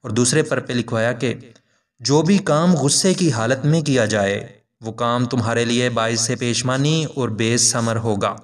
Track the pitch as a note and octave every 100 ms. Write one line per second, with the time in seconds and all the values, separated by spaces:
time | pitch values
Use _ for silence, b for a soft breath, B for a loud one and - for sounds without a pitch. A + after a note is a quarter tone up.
0 | A#2+ A2 B2 D3+ D#3 C3 - B2 - A2+
1 | A2+ B2 B2 - A#2+ _ b b b _
2 | A#2 D3 E3 G3+ - D3+ F3+ E3 C#3 -
3 | F#3+ F#3 E3+ A#2 A2+ B2+ C#3+ D#3+ C#3+ C3
4 | G#2+ G#2+ G2 G2+ - G2+ _ _ A2+ A2+
5 | A#2+ A#2+ B2 B2 A#2 A#2 A#2+ A#2+ B2 A#2
6 | A2+ A#2 - A#2+ A#2+ A#2 B2+ C3 C#3+ D#3+
7 | D3 C#3+ A#2+ G#2 A2+ A#2+ - B2 A2+ A2+
8 | A2 G2+ G#2 G2